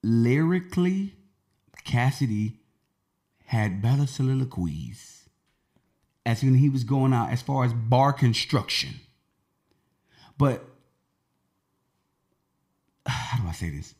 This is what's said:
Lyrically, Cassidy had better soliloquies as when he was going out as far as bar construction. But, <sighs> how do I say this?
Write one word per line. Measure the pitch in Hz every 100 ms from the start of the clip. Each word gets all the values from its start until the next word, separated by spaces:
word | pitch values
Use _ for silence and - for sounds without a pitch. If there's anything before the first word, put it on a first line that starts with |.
Lyrically, | 110 117 117 139 165 180 180 - 180 190 196 - _ _ _ _ _ -
Cassidy | - 120 127 - 135 107 107 - _ _ _ _ _ _ _ _ -
had | 117 107 92
better | 113 139 143
soliloquies | - 131 131 127 90 87 76 62 - - - _ _ _ _ _ _ _ _ _ _ 120
as | 117
when | 135 131
he | 143
was | 135
going | 117 135 131
out | 123 113
as | 123
far | - 139 123
as |
bar | 117 113 123 139
construction. | 139 127 113 - 123 95 - 67 - - _ _ _ _ _ _ _ _ _ _ _ - -
But, | 139 120
<sighs> | - _ _ _ _ _ _ _ _ _ _ _ _ _ _ _ _ _ _ _ _ _ _ _ -
how | - - 120
do | 90
I |
say | 80 85
this? | 71 - _